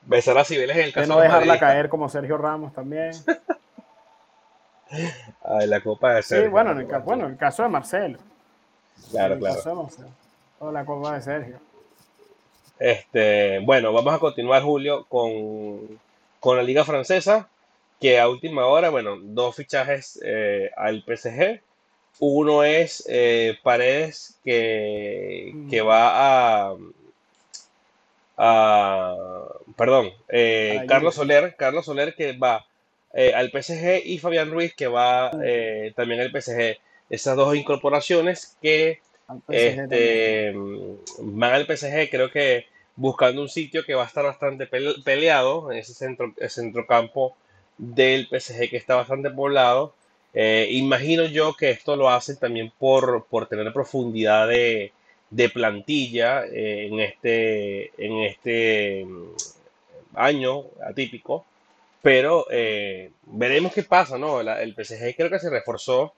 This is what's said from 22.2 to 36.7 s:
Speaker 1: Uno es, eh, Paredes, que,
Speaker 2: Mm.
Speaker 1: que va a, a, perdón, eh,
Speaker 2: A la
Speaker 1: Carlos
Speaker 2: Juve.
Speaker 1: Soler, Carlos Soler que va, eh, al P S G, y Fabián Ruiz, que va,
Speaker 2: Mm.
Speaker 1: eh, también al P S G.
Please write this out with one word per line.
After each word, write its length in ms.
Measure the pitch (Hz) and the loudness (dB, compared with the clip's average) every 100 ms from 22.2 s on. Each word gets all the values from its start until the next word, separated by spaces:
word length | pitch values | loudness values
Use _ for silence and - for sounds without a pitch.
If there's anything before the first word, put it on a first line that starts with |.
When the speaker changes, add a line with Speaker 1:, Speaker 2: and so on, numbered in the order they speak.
Speaker 1:
Uno 440 | 147 143 151 147 | 0 2 4 4
es, 400 | 147 156 160 - - | 4 4 0 -4 -4
eh, 520 | 123 120 117 113 110 | 2 2 2 0 -2
Paredes, 760 | - 120 123 139 160 147 - _ | 0 2 2 0 -2 -8 -20 _
que, 1120 | - 120 113 110 104 104 104 101 95 92 92 | -2 0 0 -2 -4 -6 -6 -8 -8 -10 -14
Speaker 2:
Mm. 140 | 123 143 | -16 -4
Speaker 1:
que 140 | 120 | 0
va 880 | 110 110 120 98 139 131 120 110 98 | 4 6 6 4 4 6 4 2 0
a, 60 | 92 92 - _ _ _ _ _ - - _ _ _ _ _ _ - | -6 -16 -20 _ _ _ _ _ -20 -20 _ _ _ _ _ _ 0
a, 760 | 113 113 110 104 101 98 92 90 92 92 - - - 117 | 4 6 6 4 4 0 -4 -6 -12 -14 -16 -18 -20 -2
perdón, 320 | 120 135 107 92 _ | 2 4 2 -6 _
eh, 480 | 120 117 113 110 107 | 0 2 2 0 -2
Speaker 2:
A 40 | |
la 40 | 127 | 2
Speaker 1:
Carlos 300 | 135 156 165 | 2 2 -2
Speaker 2:
Juve. 100 | 143 | 4
Speaker 1:
Soler, 300 | 147 175 - | 4 4 -2
Carlos 280 | 135 147 | -2 -2
Soler 300 | 156 143 151 | -6 -4 -4
que 240 | - 151 127 | -4 -8 -2
va, 260 | 127 113 _ _ _ _ _ | 0 0 _ _ _ _ _
eh, 220 | 131 127 | 2 2
al 160 | 117 127 | 4 0
P 80 | 135 | -4
S 200 | 135 165 | -8 -6
G, 220 | 170 180 - | 0 0 -2
y 100 | 175 | -6
Fabián 340 | 165 165 156 | -2 -2 -2
Ruiz, 240 | 160 170 | -2 -4
que 140 | - 135 | -4 -2
va, 440 | 120 123 127 127 | 2 2 2 0
Speaker 2:
Mm. 60 | - | -2
Speaker 1:
eh, 480 | 127 120 113 107 110 | -2 -2 -2 -6 -8
también 280 | 110 120 117 | -6 -4 -4
al 100 | 123 | -4
P 60 | 131 | -6
S 180 | 127 120 | -6 -2
G. 220 | 117 | -2